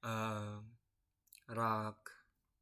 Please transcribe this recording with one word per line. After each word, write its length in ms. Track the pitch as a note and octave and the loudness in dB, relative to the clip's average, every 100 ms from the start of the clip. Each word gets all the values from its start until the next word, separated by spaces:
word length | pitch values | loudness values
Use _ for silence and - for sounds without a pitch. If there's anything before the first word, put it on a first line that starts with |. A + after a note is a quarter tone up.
em, 560 | A2+ A2 A2 G#2+ G#2 G#2 A2 A#2 _ _ _ _ _ - - | -2 0 0 0 -2 -6 -10 -16 _ _ _ _ _ -18 -4
rak, 560 | A2+ A2+ A2 G#2+ - - - _ _ _ _ | 2 4 4 2 -4 -12 -18 _ _ _ _